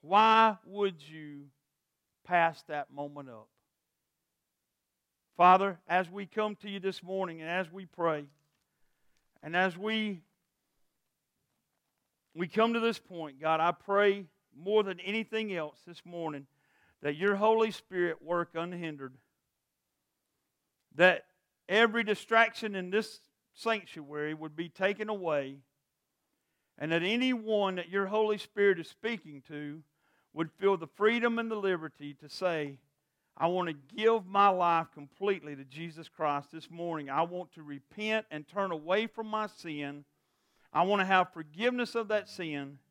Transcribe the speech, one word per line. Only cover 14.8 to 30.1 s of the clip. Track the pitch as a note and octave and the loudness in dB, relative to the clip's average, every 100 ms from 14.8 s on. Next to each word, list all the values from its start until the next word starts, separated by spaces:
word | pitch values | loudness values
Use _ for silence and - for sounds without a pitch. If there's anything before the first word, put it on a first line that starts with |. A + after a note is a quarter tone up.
than | G3 F3+ | 2 -4
anything | F#3 A3 A3 A3 G#3+ F3+ | -4 -4 -4 -4 -4 -4
else | D3+ - - | -6 -12 -20
this | E3+ F3 | -20 -14
morning | E3+ D#3+ D3 C#3 _ _ _ _ _ | -8 -6 -8 -14 _ _ _ _ _
that | D3 D3+ | -6 -2
your | G3 G3 | 0 2
Holy | G#3+ A3+ A3+ | 4 4 2
Spirit | - _ F3+ F3 D#3+ | -2 _ -2 -2 -4
work | D3+ F3 E3+ | -4 -2 -2
unhindered, | E3 E3+ F3 E3 D3 C3+ C3 _ _ _ _ _ _ _ _ _ _ _ _ _ _ _ _ _ | -6 -8 -8 -8 -8 -14 -16 _ _ _ _ _ _ _ _ _ _ _ _ _ _ _ _ _
that | C#3 F3+ E3+ - _ _ _ - | 4 6 6 -6 _ _ _ 0
every | G3 A#3 A3+ | 4 4 2
distraction | G#3+ G#3 - A3+ A3+ A3 A3 G3 | 0 -2 2 4 4 2 -6 -6
in | F3+ | -2
this | G3+ A3 - _ _ _ - | -2 -2 -12 _ _ _ -8
sanctuary | A3+ A3 E3+ - C#3+ D3 D3+ D#3 | -4 -4 -6 -18 -12 -6 -6 -6
would | D#3 D3+ | -10 -10
be | E3+ | -10
taken | - F#3+ G3+ G#3+ | -2 -2 -2 -6
away, | G#3 F3 D3 C3+ C#3 _ _ _ _ _ _ _ _ _ _ _ _ | -6 -2 -2 -4 -12 _ _ _ _ _ _ _ _ _ _ _ _
and | D3+ | -2
that | E3 | 0
anyone | F3+ A#3 C4 B3+ A3 G#3+ G3 F3+ | 0 0 0 -2 0 0 0 -2
that | E3+ | -4
your | F#3+ F#3+ | -2 0
Holy | G#3+ G#3+ G#3 | 0 0 -2
Spirit | - - G3+ F3+ | -6 2 4 4
is | E3 | -2
speaking | - A3+ A3+ D#3 C#3+ _ | -8 -6 -6 -10 -20 _
to | D3+ D3 D#3 D3+ _ _ | -12 -10 -12 -18 _ _